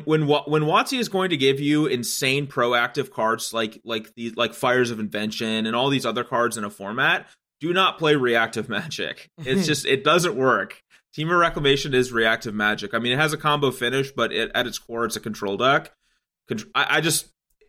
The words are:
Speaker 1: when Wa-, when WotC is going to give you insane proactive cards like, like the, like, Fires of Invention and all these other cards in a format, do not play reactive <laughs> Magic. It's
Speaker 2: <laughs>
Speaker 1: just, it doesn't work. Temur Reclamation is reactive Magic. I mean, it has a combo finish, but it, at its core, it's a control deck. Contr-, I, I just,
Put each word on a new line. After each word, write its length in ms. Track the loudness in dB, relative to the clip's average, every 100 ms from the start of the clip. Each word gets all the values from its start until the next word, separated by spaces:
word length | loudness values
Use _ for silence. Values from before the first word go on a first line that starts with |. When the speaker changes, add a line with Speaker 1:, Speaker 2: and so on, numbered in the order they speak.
| 2
Speaker 1:
when 200 | 2 4
Wa-, 180 | 2 4
when 160 | 2
WotC 360 | 4 2 2 -2
is 120 | -2
going 180 | 0 0
to 60 | 2
give 240 | 2 2
you 240 | 2 2
insane 600 | 2 -2 -4 -2 0 0 -2
proactive 640 | 0 2 2 0 -2 -6
cards 400 | -2 0 0 -2
like, 260 | -4 -4 -6
like 300 | -8 -8 -8
the, 160 | -10 -8
like, 240 | -2 -4
Fires 360 | 0 0 2 2
of 80 | -2
Invention 680 | -6 -4 -4 -4 -4 -2 -2
and 100 | 0
all 140 | 0
these 160 | 0 -2
other 180 | -4
cards 320 | -2 0 0 -2
in 80 |
a 60 | -8
format, 560 | -10 -8 -2 0 0 -6 _ _ -8
do 140 | -2
not 240 | 0 0 2
play 180 | 2 4
reactive 520 | 4 2 0 -2 -4
<laughs> 20 |
Magic. 580 | -6 -6 -8 -8 -10 -16 -10
It's 300 | -2 0 2
Speaker 2:
<laughs> 0 |
Speaker 1:
just, 180 | 0
it 180 | 0 2
doesn't 320 | 4 4 2
work. 460 | 2 2 2 0 -10 _ _ _
Temur 240 | -6 0 2
Reclamation 540 | 2 2 2 2 2
is 180 | 0 2
reactive 440 | 2 2 0 -2
Magic. 400 | -2 0 0 -4
I 40 | -4
mean, 120 | 0
it 60 | 0
has 160 | 0
a 20 | 0
combo 340 | 0 2 0
finish, 400 | 0 -2 -2 -2
but 200 | -2 -2
it, 180 | -2 -2
at 120 | -2 -4
its 120 | -6
core, 260 | -8 -4
it's 120 | -4 -4
a 40 |
control 380 | -8 -6 -4 0
deck. 340 | 2 2 0 _ _ _ _ _ -8
Contr-, 200 | -8 -4
I, 220 | -2 0 2
I 40 |
just, 240 | 2 -2 -4 _ _ _